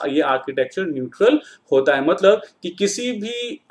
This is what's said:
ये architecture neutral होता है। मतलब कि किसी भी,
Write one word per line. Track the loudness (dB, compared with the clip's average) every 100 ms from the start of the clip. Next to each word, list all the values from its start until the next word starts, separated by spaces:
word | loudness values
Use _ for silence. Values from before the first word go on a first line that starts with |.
| -2
ये | 0
architecture | 0 0 -2 -2 -2 -4 -6
neutral | -6 -8 0 2 2 -2 -20 -2
होता | 2 4 2
है। | 2
मतलब | 2 4 4 0 _
कि | -12 -4
किसी | -4 -2 -6
भी, | -6 -6 -8 -8 -10 -14